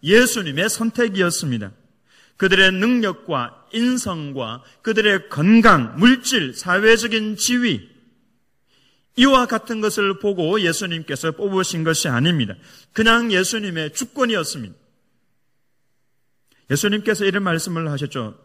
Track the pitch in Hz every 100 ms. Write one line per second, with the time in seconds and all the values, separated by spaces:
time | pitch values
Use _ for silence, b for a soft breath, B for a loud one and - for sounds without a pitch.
0 | 147 220 247 247 165 139 214 - 226 240
1 | 233 190 175 165 156 120 98 - _ _
2 | b b b _ 190 190 190 185 220 247
3 | 208 - - 143 120 - _ 226 240 254
4 | 202 165 143 135 113 123 b b 226 214
5 | 208 190 - 143 170 226 220 165 113 143
6 | 233 254 - 247 135 - 185 185 220 226
7 | 226 220 214 214 - 247 240 117 - _
8 | _ _ _ _ _ _ _ _ _ _
9 | _ - 269 269 240 220 220 220 214 208
10 | 196 190 208 185 160 214 170 165 190 165
11 | 156 170 160 156 202 190 185 170 160 160
12 | 156 120 160 160 104 92 B B B -
13 | 220 233 233 185 185 226 202 165 151 -
14 | 247 - 247 208 156 156 101 - _ _
15 | _ _ _ _ _ _ _ _ _ _
16 | _ _ _ _ _ _ _ 143 208 208
17 | 214 208 196 190 190 165 185 165 160 143
18 | 143 135 110 -